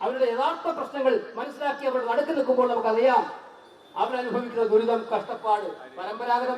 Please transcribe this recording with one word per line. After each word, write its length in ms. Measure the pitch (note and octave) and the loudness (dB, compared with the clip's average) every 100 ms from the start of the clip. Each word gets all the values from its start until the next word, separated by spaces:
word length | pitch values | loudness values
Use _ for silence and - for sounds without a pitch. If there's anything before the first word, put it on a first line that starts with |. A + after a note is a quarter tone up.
അവരുടെ 220 | G#3+ B3+ B3 | -4 0 0
യഥാർത്ഥ 340 | A3+ - E4 F4 - | 2 0 -2 -4 -4
പ്രശ്നങ്ങൾ 380 | B3+ C#4 C4 A3 - A3+ | -6 0 2 2 0 -10
മനസ്സിലാക്കി 460 | C#4 D4 C#4+ C4+ C4+ | -10 -4 -4 -2 -2
അവർ 100 | B3+ A#3 | -2 0
നടുക്ക് 220 | B3+ D4+ D4+ | -2 -2 0
നിൽക്കുമ്പോൾ 320 | B3+ B3+ B3 | 2 2 2
നമുക്കറിയാം 520 | A#3 A3+ A3 C4 B3 - - - - - - - - | 2 2 4 4 4 2 -6 -16 -20 -20 -20 -10 -4
അവരനുഭവിക്കുന്ന 640 | A3+ B3+ B3 A#3+ - A3+ G#3 | -2 -2 -2 -2 -2 0 4
ദുരിതം, 280 | G#3+ A#3 A#3 - | 4 4 0 0
കഷ്ടപ്പാട്. 540 | G#3+ - A3+ G#3+ G#3 - - C3+ - | -4 -4 -4 0 0 0 -10 -14 -10
പരമ്പരാഗത 560 | F#3+ A3 A#3+ A#3+ B3+ | -8 -6 0 0 0